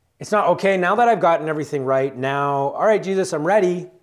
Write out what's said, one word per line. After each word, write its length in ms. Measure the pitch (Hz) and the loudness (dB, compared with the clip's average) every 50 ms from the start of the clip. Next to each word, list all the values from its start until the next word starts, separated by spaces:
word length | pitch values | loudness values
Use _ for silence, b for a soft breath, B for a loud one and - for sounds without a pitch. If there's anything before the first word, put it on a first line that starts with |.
| _ _ _ - | _ _ _ -14
It's 100 | 151 - | -6 -2
not, 160 | 208 208 156 165 | 0 2 2 2
"Okay, 260 | 175 - 190 196 196 | 0 2 2 0 2
now 180 | 185 180 180 208 | 2 2 0 2
that 140 | 226 240 233 | 2 4 4
I've 120 | 226 175 | 4 4
gotten 280 | 180 170 165 151 156 156 | 4 2 2 2 0 -4
everything 360 | 156 151 139 - 151 139 131 | -4 -4 -4 -4 -4 -4 -2
right, 320 | 131 135 135 135 135 131 | 0 0 0 0 -2 -4
now, 520 | 123 131 135 139 143 143 143 143 139 139 139 | -4 -4 -4 -2 -2 -2 -2 -2 -2 -2 -2
all 180 | - - 175 | -2 0 2
right, 160 | 214 214 190 | 2 2 2
Jesus, 300 | 160 190 196 190 185 180 | 0 -2 -2 -2 -2 -2
I'm 120 | 170 147 151 | -4 -4 0
ready." 460 | 175 202 220 185 180 175 180 156 - _ _ | 2 2 2 2 0 -2 -4 -8 -14 _ _